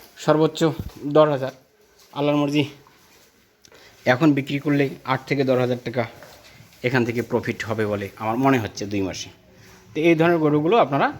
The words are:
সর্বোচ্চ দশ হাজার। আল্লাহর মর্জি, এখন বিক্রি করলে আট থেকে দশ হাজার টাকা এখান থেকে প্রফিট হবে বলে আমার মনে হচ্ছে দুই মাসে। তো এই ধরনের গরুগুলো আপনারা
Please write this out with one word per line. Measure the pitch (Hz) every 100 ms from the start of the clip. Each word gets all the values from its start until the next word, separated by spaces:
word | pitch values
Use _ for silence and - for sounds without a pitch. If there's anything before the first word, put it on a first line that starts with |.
| - -
সর্বোচ্চ | - 151 160 160 165 - - - 139
দশ | 151 151
হাজার। | 135 131 - _ _ _ _ _
আল্লাহর | 143 147 147
মর্জি, | 143 147 135 - _ _ _ _ _ _ _ _ - - - -
এখন | 131 123 156
বিক্রি | 139 135 143
করলে | 151 143 135 -
আট | 123 131 -
থেকে | 143
দশ | 131 127
হাজার | 123 123
টাকা | 123 117 110 - - - - - - -
এখান | 123 127
থেকে | 107 117
প্রফিট | 113 120 120 110
হবে | 104 110 104
বলে | 101 98 -
আমার | 110 120
মনে | 135 127
হচ্ছে | 104 - 101
দুই | 104
মাসে। | 95 80 - - _ - - - -
তো | 156
এই | 170
ধরনের | 160 165 170
গরুগুলো | 151 151 160 233
আপনারা | 135 143 247